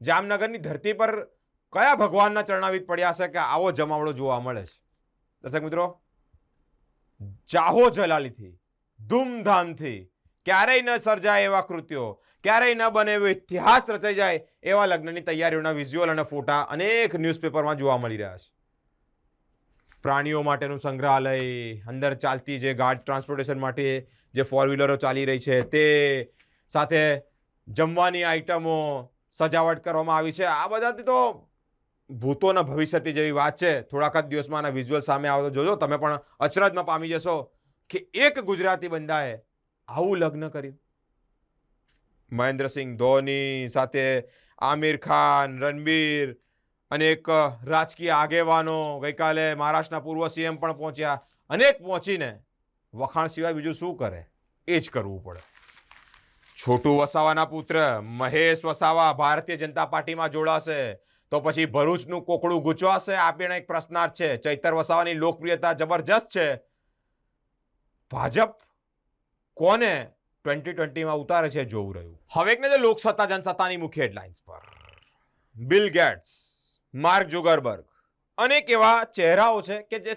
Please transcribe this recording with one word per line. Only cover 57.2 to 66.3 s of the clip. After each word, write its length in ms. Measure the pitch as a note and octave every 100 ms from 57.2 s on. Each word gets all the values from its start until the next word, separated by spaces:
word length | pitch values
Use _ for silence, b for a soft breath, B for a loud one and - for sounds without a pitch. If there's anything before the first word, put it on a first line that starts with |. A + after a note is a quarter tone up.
| D#3 D#3 D#3
પુત્ર 220 | D#3 - D#3+ D3 A2+ G#2+ A#2+
મહેશ 420 | B2+ D#3 E3 E3 E3
વસાવા 420 | D3+ E3 E3 D#3+ D3
ભારતીય 380 | D3 D3+ D#3 E3
જનતા 240 | D#3 D3+ D#3
પાર્ટીમાં 380 | D#3+ D3+ E3 D#3+ D3+
જોડાશે, 420 | D#3 D#3 D#3+ D3 B2 F#2+ _ _ _
તો 80 | D3
પછી 220 | D3 D3+ D#3
ભરૂચનું 500 | B2 D3+ F3 B2 F3 -
કોકડું 340 | E3+ E3+ E3+ D3
ગૂંચવાશે? 480 | E3 F#3 F#3+ F#3 F#3+
આ 160 | E3 D#3
પણ 200 | F3+ F3+
એક 80 | F3
પ્રશ્નાર્થ 460 | E3 D#3+ E3+ E3+ -
છે. 80 | D#3+ A#2
ચૈતર 300 | D3+ C#3+ E3+ D#3+
વસાવાની 420 | D#3+ E3+ E3+ D#3+
લોકપ્રિયતા 500 | E3 E3 E3 E3 E3+ D3+
જબરજસ્ત 480 | D#3+ E3+ D3+ G#3+ A3+